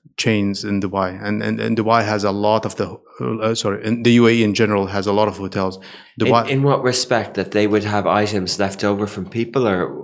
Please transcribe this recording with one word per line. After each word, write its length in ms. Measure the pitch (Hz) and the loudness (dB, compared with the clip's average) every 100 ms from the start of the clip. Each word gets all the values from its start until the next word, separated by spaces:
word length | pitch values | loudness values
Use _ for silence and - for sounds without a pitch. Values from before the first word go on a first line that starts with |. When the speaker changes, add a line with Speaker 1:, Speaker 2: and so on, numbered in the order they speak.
| _ - | _ -4
Speaker 1:
chains 480 | 117 110 101 98 | 0 0 0 -4
in 180 | 104 101 | -4 -2
Dubai. 380 | 98 98 92 95 | -2 -2 -2 -4
And, 220 | 104 107 | -4 -4
and, 160 | 107 110 | -2 -2
and 180 | 110 113 | -2 0
Dubai 260 | 107 113 104 | 2 2 2
has 180 | 107 | 0
a 80 | 101 | 0
lot 340 | 101 104 110 101 | 2 2 0 -2
of 100 | - | -4
the, 200 | 92 - - - | -6 -8 -18 -8
uh, 320 | 127 113 110 | -6 -2 -2
sorry, 320 | 113 104 101 110 | -2 -2 -4 -2
in 160 | 120 | 0
the 100 | 117 | 4
U 140 | 117 117 | 6 6
A 40 | |
E 120 | 117 | 6
in 100 | 107 98 | 2 2
general 320 | 107 104 98 | 2 2 0
has 180 | 101 95 | -2 0
a 60 | |
lot 140 | 101 107 | 2 0
of 100 | 98 | -2
hotels. 400 | 95 104 95 95 - - - - | -6 -4 -4 -6 -14 -20 -20 -2
Speaker 2:
In, 60 | 117 | 2
Speaker 1:
Dubai 240 | 113 113 | 4 2
Speaker 2:
in 140 | 135 | 2
what 180 | 139 135 | 2 2
respect? 540 | 127 123 - 117 101 - | 2 -2 0 0 0 -4
That 160 | 92 | -2
they 160 | 107 104 | 0 2
would 160 | 104 | 2
have 240 | 104 104 90 | 0 0 2
items 500 | 98 104 104 90 - | 2 2 -2 -4 -2
left 260 | 98 - | -2 -2
over 220 | 104 101 104 | -2 -2 -4
from 240 | - 90 | -6 -8
people, 380 | 113 117 135 117 | -6 -4 0 0
or 220 | 92 85 - | 0 -2 -6